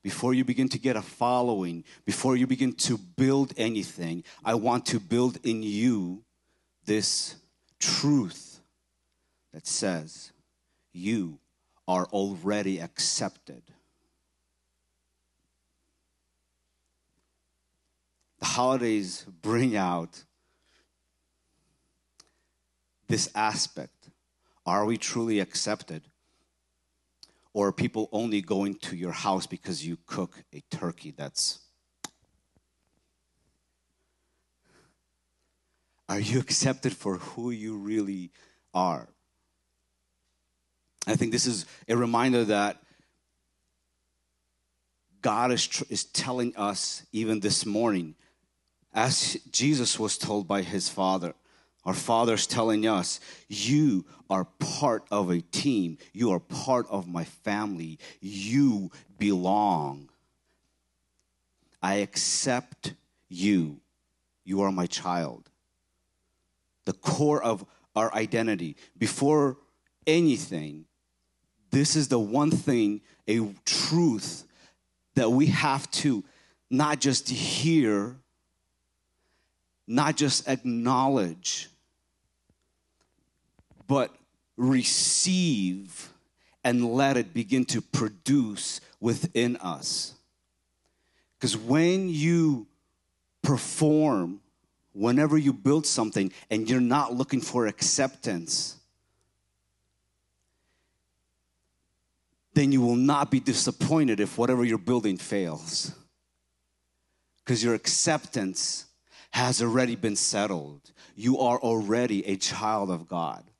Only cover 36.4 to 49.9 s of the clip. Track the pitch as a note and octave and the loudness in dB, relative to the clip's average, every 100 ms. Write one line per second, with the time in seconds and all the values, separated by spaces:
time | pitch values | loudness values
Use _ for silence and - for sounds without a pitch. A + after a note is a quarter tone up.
36.4 | B2 - C3+ B2+ B2 F#2+ G2+ F2+ - - | 0 0 0 0 -4 -4 -6 -6 -8 -8
37.4 | A#2+ A2+ G#2+ G#2+ G2+ A2 G2+ G2 F2 _ | -8 -6 -8 -8 -2 -2 -2 -6 -10 _
38.4 | _ _ _ F2+ F#2 D2 A1+ _ _ _ | _ _ _ -2 0 -2 -10 _ _ _
39.4 | _ _ _ _ _ _ _ _ _ _ | _ _ _ _ _ _ _ _ _ _
40.4 | _ _ _ _ _ _ - G#2+ A#2 A#2+ | _ _ _ _ _ _ -2 0 0 0
41.4 | B2 G#2+ - - - A#2+ A#2+ A#2 C3 A#2+ | -2 -4 -8 -18 -2 -2 0 2 2 2
42.4 | G#2+ G#2 G2+ - _ _ _ _ _ _ | 2 2 0 -4 _ _ _ _ _ _
43.4 | _ _ _ _ _ _ _ _ _ _ | _ _ _ _ _ _ _ _ _ _
44.4 | _ _ _ _ _ _ _ _ B2 G#2+ | _ _ _ _ _ _ _ _ -2 2
45.4 | B2+ A#2+ - - - G#2+ - - C3 B2+ | 2 0 -2 -4 -6 -6 -4 -6 -4 -2
46.4 | A#2+ G#2+ G#2 F#2+ - - - A2 A2 A2 | -4 -2 -4 -4 -6 -8 -8 -4 -2 0
47.4 | G2+ G2+ G#2+ G#2 A#2 G2 D#2+ - _ _ | 0 -2 -2 0 0 0 -4 -14 _ _
48.4 | _ _ _ _ _ A2 B2 - - E3+ | _ _ _ _ _ -2 0 0 -2 -6
49.4 | - - C#3 C#3+ A#2 | -4 0 2 2 0